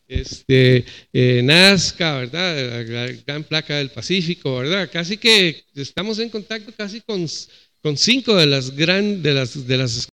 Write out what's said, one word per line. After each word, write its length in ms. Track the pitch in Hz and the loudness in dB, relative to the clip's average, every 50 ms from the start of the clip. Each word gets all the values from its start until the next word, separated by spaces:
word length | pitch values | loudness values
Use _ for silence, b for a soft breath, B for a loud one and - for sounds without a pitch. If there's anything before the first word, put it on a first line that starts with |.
| _ | _
Este, 760 | _ 131 131 131 - - - _ - 131 131 127 127 127 123 120 B B B B B - | _ -8 -8 -6 -8 -14 -14 _ 2 4 6 8 6 6 4 2 B B B B B 0
eh, 280 | 139 127 123 123 123 | 2 4 4 4 4
Nazca, 760 | 123 135 151 175 185 196 202 185 - - - - 175 160 147 | 4 4 6 8 8 6 6 4 2 -2 -4 -2 -2 -2 -2
¿verdad? 680 | 131 127 120 127 165 185 180 165 143 131 123 117 117 117 | -4 -6 -6 -6 -4 -4 -4 -4 -4 -6 -6 -6 -8 -8
La, 200 | 113 117 120 120 | -6 -6 -6 -6
la 60 | 127 123 117 _ | -6 -8 -10 _
gran 200 | - 143 151 156 | -10 -10 -10 -6
placa 320 | - 156 156 151 - 147 | -4 -4 -4 -4 -2 -4
del 140 | 143 139 131 | -4 -4 -6
Pacífico, 680 | - 120 - - 180 196 170 160 180 - - 143 131 | -8 -12 -4 -2 -2 0 0 -2 -6 -4 -4 -4 -2
¿verdad? 320 | 127 127 147 185 202 180 - | -2 -2 -2 -2 -2 -4 -6
Casi 240 | - 170 170 165 220 | -6 -8 -6 -6 -8
que 480 | 208 - 226 220 208 185 170 139 - _ _ _ | 0 2 4 4 6 4 2 -2 -6 _ _ _
estamos 460 | 139 139 - _ - 180 220 220 208 | -12 -12 -10 _ -8 -6 -6 -4 -6
en 80 | 226 | -6
contacto 460 | 233 220 220 202 - 226 220 208 247 220 | -6 -8 -12 -10 -10 -12 -12 -12 -16 -12
casi 240 | - 214 196 196 233 | -12 -12 -10 -10 -14
con, 260 | _ - 220 185 170 147 - - - b b b b b b _ | _ -8 -6 -6 -4 -6 -8 -12 -14 b b b b b b _
con 140 | _ 151 143 | _ -4 -2
cinco 400 | 139 - - 247 269 233 247 214 | 0 2 2 2 0 2 2 2
de 100 | 185 160 | 4 4
las 300 | 143 139 135 127 131 135 | 4 2 0 -2 -6 -4
gran, 480 | 139 160 165 185 196 208 208 208 190 151 | -2 0 0 2 0 0 0 -2 -2 0
de 100 | 151 143 | 0 0
las, 320 | 135 131 117 - 143 131 | 0 -2 -4 -6 -10 -4
de 120 | 120 131 | -2 -2
las, 320 | 127 131 123 113 123 - - | 0 0 -2 -4 -6 -8 -10